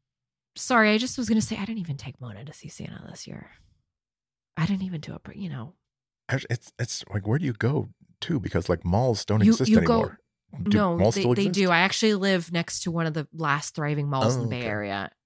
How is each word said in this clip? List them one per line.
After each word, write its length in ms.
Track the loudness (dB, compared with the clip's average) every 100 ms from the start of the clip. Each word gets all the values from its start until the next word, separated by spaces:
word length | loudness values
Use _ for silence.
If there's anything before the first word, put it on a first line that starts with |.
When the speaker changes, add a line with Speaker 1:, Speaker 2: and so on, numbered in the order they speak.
| _ _ _ _ _ -10
Speaker 1:
sorry. 360 | 0 4 6
I 60 | 4
just 200 | 0 -2
was 100 | 0
gonna 120 | 2
say 160 | 0 -4
I 80 | -6
didn't 140 | -6
even 180 | -6 -8
take 220 | -10 -14
Mona 260 | -14 -14 -16
to 80 |
see 160 | -16 -18
Santa 360 | -14 -14 -14 -16
this 180 | -16 -14
year. 240 | -14 -16 -20 _ _ _ _ _ _ _ _ _ -4
I 80 | -2
didn't 180 | -2
even 180 | -4 -8
do 120 | -10
it, 80 | -14
but, 120 | -14 -12
you 140 | -10
know. 240 | -10 -12 -16 _ _ _ _ -6
Speaker 2:
Actu-, 180 | -4 -2
it's, 220 | -6 -6 -10
it's 240 | -8 -8 -6
like, 140 | -6 0
where 100 | 0
do 80 | -2
you 80 |
go 360 | -2 0 0 -4 -10 _ -12
to? 180 | -4 -2
Because, 300 | -2 -2 0
like, 160 | 0 2
malls 400 | 2 2 0 0
don't 180 | 4
Speaker 1:
You, 80 | 6
Speaker 2:
exist 180 | 6 6
Speaker 1:
you 120 | 6
go 120 | 6
Speaker 2:
anymore. 260 | 2 0 -6 _ _ _ -6
Do 140 | 2 4
Speaker 1:
No, 200 | 4 4
Speaker 2:
malls 180 | 2 4
Speaker 1:
they, 60 |
Speaker 2:
still 120 | 2 4
Speaker 1:
they 120 | 2
Speaker 2:
exist? 180 | 2 4
Speaker 1:
do. 40 |
I 80 | 4
actually 360 | 2 2 2 2
live 360 | 2 0 0
next 300 | -4 -4 -4
to 80 | -4
one 140 | -2 -2
of 80 |
the 140 | -2 -6
last 420 | -4 -2 -2 -4 -4
thriving 340 | -2 0 0
malls 280 | 2 2 2
Speaker 2:
Oh, 0 |
Speaker 1:
in 60 | 0
the 40 |
Bay 100 | -4
Speaker 2:
okay. 60 | -4
Speaker 1:
Area. 440 | -4 -4 -4 -6 _